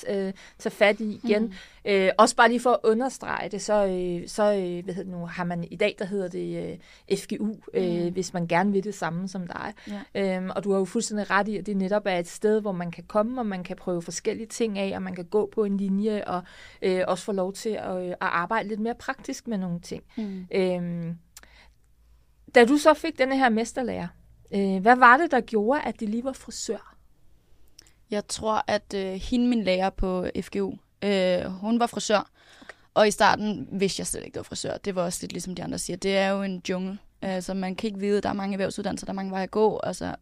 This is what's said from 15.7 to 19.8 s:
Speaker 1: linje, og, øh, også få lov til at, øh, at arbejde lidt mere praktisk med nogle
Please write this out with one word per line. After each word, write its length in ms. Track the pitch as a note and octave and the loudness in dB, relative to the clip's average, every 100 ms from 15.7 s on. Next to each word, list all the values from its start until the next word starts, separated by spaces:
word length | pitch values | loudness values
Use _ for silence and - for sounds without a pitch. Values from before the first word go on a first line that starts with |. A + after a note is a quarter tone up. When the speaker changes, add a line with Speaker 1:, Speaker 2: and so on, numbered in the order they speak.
| G3 | 0
Speaker 1:
linje, 460 | G3 F#3+ G#3+ G#3+ - | 0 0 0 -2 -2
og, 180 | F3+ F3+ - - - | -4 -6 -14 -20 -4
øh, 220 | F#3+ F#3 - | 0 2 2
også 160 | F3+ | -2
få 80 | - | -2
lov 220 | G3 F#3 | -2 -2
til 160 | G3 A3+ | -4 -4
at, 320 | G#3 - F#3 | -4 -4 -6
øh, 60 | F3+ | -6
at 60 | F3+ | -4
arbejde 500 | F#3 - F3 A3+ G3 | -2 0 0 -2 -2
lidt 100 | G#3+ | -4
mere 160 | A3 A#3+ | -4 -6
praktisk 520 | - C4+ - C4+ - | -8 -8 -8 -10 -6
med 100 | G#3+ | -4
nogle 220 | F#3 F3 | -4 -6